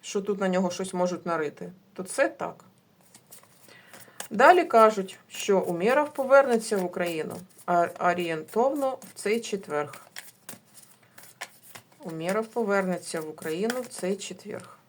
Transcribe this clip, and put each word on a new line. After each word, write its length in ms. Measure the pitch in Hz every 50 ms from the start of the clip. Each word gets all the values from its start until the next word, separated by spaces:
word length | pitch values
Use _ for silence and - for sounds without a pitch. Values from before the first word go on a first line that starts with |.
що 200 | - - - 202
тут 180 | 190 202 208 190
на 80 | 196 185
нього 240 | 185 180 190 175
щось 220 | 175 - 190 185 -
можуть 320 | 180 180 180 180 170 -
нарити, 460 | 180 170 160 156 147 - - 175 175 180 - _ _ _
то 100 | - 185
це 260 | 185 - - 269 320
так. 360 | - - - 165 - - - - _ _ _ _ _ _ _ _ _ - _ _ - - - _ _ _ - - - - - - - - - - - - - -
Далі 340 | 226 208 254 302 359 359 330
кажуть, 560 | - - 226 220 220 214 202 185 185 - - _ _
що 320 | - - - - 202 185
Умєров 540 | 180 - 180 170 175 220 254 285 302 294 -
повернеться 640 | - 269 247 269 277 277 269 240 226 220 - 220 196
в 80 | 185
Україну, 500 | 180 180 190 180 175 170 156 151 - - 175 - - - - -
а, 220 | - 180 175 170 170 - -
орієнтовно 880 | 185 180 175 175 180 170 165 156 156 - - 214 240 277 311 294 277 269
в 240 | 262 - - 185 -
цей 260 | - - 202 208 233
четверг. 600 | 226 - - 190 196 - 147 147 147 143 - - - - _ - - - - _ _ - - - _ _ _ - - _ - _ _ _ _ - - - - _ - - - - _ - - - - _ _ _
Умєров 480 | 302 185 160 160 160 175 196 214 220 220
повернеться 760 | - 240 233 202 202 196 190 185 180 170 - - - 170
в 80 | 156 156
Україну 520 | 156 - - 165 156 170 196 226 240 254
в 60 | 247 -
цей 280 | - - - 180 202
четверг. 600 | 196 - - 190 185 - 208 202 - 180 - - - _